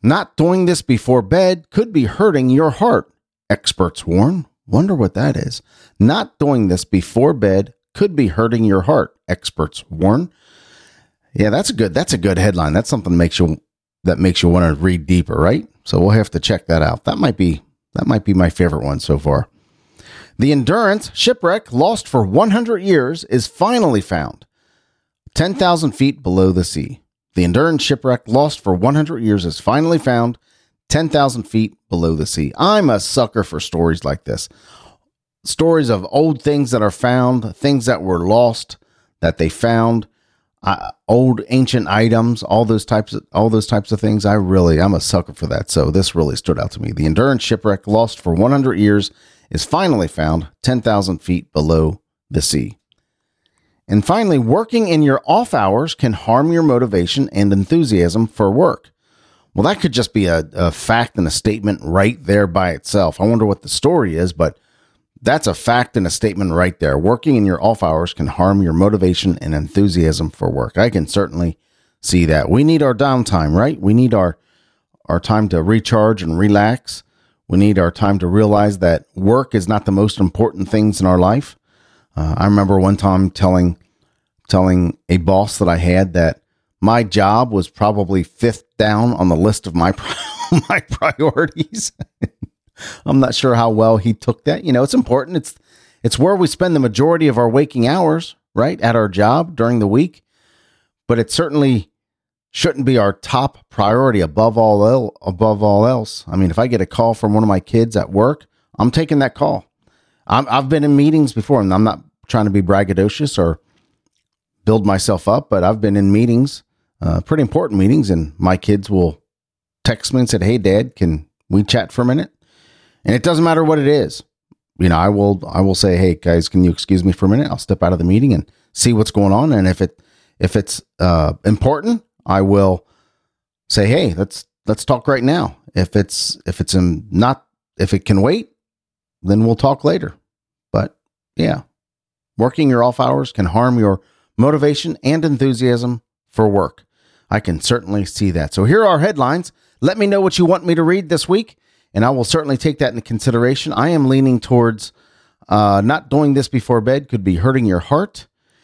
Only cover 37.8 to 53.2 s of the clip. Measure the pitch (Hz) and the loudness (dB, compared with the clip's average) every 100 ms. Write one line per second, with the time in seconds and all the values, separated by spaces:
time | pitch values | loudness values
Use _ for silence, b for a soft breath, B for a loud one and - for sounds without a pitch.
37.8 | 113 117 92 90 87 110 120 113 - - | 0 -2 -2 -2 2 4 2 0 -12 -20
38.8 | _ _ _ _ 82 - 80 - 117 117 | _ _ _ _ -4 0 -4 -2 -2 0
39.8 | 117 117 104 _ _ _ _ _ 101 98 | 0 -2 -4 _ _ _ _ _ -6 -6
40.8 | - - - 117 131 113 - 127 127 127 | -8 -16 0 2 2 0 0 0 0 0
41.8 | 80 101 113 117 117 117 - 107 110 110 | 0 0 2 2 0 -2 -2 0 2 -2
42.8 | - 110 107 110 _ - 110 110 107 107 | 0 -4 -4 -10 _ -2 0 0 0 -4
43.8 | 101 107 107 107 101 104 92 95 85 78 | -2 -4 -2 0 0 0 2 2 4 4
44.8 | 95 95 - 90 - 71 78 - - - | 2 0 -2 -4 -4 -10 -6 -6 -4 -2
45.8 | 71 80 92 85 76 62 - 78 69 - | 0 0 0 0 -2 -2 -4 -4 -4 -8
46.8 | - - 78 82 131 127 - 110 107 98 | -10 -2 -2 2 2 0 -2 -2 -2 -2
47.8 | - 107 113 - 90 82 117 139 131 92 | 0 0 0 -4 -4 0 2 2 0 2
48.8 | 104 104 98 b b b b 80 - 156 | 2 2 0 b b b b -8 -4 -2
49.8 | 185 123 82 - 78 82 80 _ - 127 | 0 0 -2 -2 -2 -2 -4 _ -2 -2
50.8 | 113 101 92 85 - 90 - 78 76 80 | 0 0 -2 -6 -4 -6 -4 -4 0 2
51.8 | 78 98 _ _ _ 73 73 76 55 - | 0 -4 _ _ _ -6 -4 -4 -6 -12
52.8 | _ _ _ _ | _ _ _ _